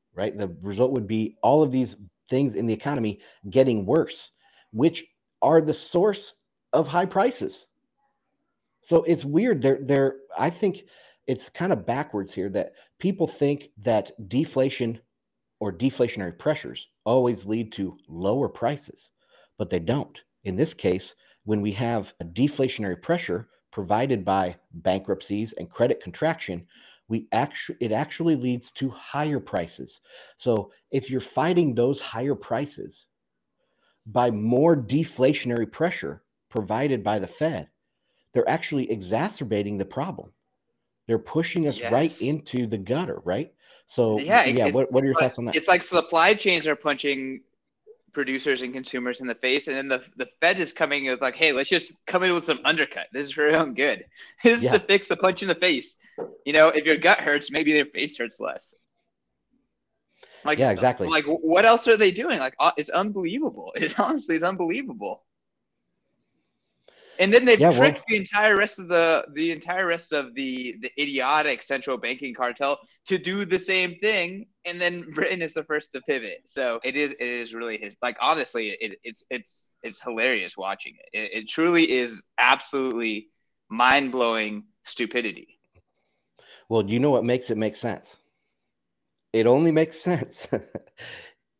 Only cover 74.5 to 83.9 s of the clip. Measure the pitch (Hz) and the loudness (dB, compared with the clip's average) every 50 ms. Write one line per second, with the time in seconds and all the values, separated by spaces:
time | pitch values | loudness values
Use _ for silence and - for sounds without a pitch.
74.5 | _ _ _ 175 175 175 180 175 175 175 175 - 151 151 185 160 190 180 165 156 | _ _ _ -12 -6 -2 -2 -2 -2 -4 -8 -8 -4 -2 -2 0 0 -2 -4 -6
75.5 | - 160 151 - 151 151 151 - - 135 - - 147 131 113 101 87 - - - | -6 -8 -6 -4 -4 -4 -4 -6 -10 -10 -4 -4 -4 -4 -4 -6 -10 -14 -16 -12
76.5 | - 139 131 123 117 117 - 127 131 143 147 143 139 - 123 120 123 120 117 110 | -6 -4 -2 -2 -2 -2 -4 -4 -2 -2 -2 -2 -4 -6 -6 -6 -6 -6 -8 -10
77.5 | 113 117 117 117 110 104 104 101 101 - - 123 117 - 120 135 160 160 131 - | -10 -10 -8 -8 -8 -8 -10 -12 -10 -8 -6 -6 -4 -2 0 0 2 0 -2 -4
78.5 | - 120 113 107 98 - - 104 95 - _ 120 113 - - _ 131 123 107 - | -4 -6 -6 -6 -6 -6 -8 -10 -10 -12 _ -18 -18 -18 -12 _ -10 -10 -10 -14
79.5 | - - - - _ _ - 117 110 - - 123 117 113 113 131 127 107 92 90 | -20 -20 -20 -20 _ _ -14 -14 -14 -12 -12 -8 -4 -2 0 0 0 -2 -4 -8
80.5 | - - 92 95 98 - - - - _ - - - 104 110 101 - 110 110 113 | -10 -8 -6 -6 -6 -8 -10 -14 -18 _ -20 -12 -8 -8 -8 -6 -8 -10 -10 -8
81.5 | - 156 160 175 175 170 165 - 127 127 123 120 113 98 - _ _ - 120 123 | -4 0 0 2 4 4 4 4 2 0 0 -2 -6 -12 -18 _ _ 2 4 4
82.5 | 135 135 - - - 139 131 131 120 117 117 113 107 104 110 _ _ _ _ _ | 4 2 0 -4 -4 -4 -4 -2 -4 -4 -4 -4 -4 -6 -8 _ _ _ _ _
83.5 | _ _ _ _ 110 113 123 127 | _ _ _ _ -2 2 4 4